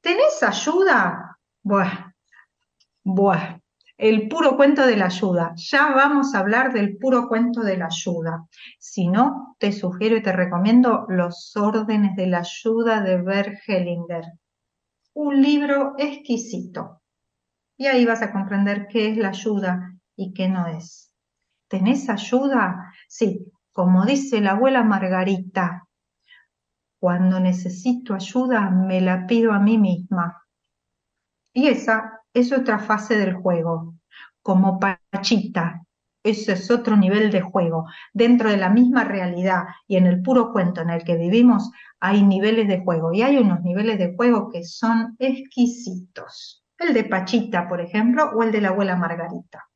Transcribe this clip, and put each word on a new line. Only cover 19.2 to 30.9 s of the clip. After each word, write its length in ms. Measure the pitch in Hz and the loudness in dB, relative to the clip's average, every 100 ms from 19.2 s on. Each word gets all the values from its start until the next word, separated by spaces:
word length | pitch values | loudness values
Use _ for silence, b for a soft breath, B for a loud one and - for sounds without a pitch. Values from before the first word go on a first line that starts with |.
| 196 | -4
ayuda 640 | 190 226 202 185 180 - - _ | -4 -4 -2 -2 -4 -8 -18 _
y 180 | - 185 | -12 -12
qué 160 | - 185 | -4 -2
no 160 | 185 | -2
es. 480 | 170 160 - - _ _ _ _ _ _ _ | -4 -8 -14 -20 _ _ _ _ _ _ _
¿Tenés 420 | 190 196 277 - | -2 0 0 -2
ayuda? 840 | 208 - 247 277 254 190 180 - - _ | -6 -2 0 2 0 0 -4 -14 -20 _
Sí, 380 | - 214 180 - _ _ | -4 -2 -2 -12 _ _
como 320 | - 180 180 | -2 4 4
dice 380 | 208 277 - 220 | 4 0 0 0
la 120 | 202 | 0
abuela 280 | 202 262 269 | 2 2 4
Margarita, 1080 | 220 196 185 185 185 185 185 190 175 180 _ _ _ _ b b b _ _ _ _ _ | 2 0 0 -2 0 -2 -4 -4 -4 -6 _ _ _ _ b b b _ _ _ _ _
"Cuando 400 | 180 180 185 185 | -2 2 0 2
necesito 760 | 185 180 - - 254 247 - | 0 -2 -6 -6 -4 -4 -4
ayuda, 560 | 190 - 247 254 226 196 | -8 -4 -2 0 0 2
me 280 | 185 190 185 | 0 2 0
la 280 | 185 185 - | 0 0 0
pido 260 | 233 226 | 2 4
a 60 | 208 | 4
mí 180 | 202 226 | 4 4
misma". 640 | 190 175 - 180 170 - _ _ _ _ _ | 2 0 -4 -4 -4 -8 _ _ _ _ _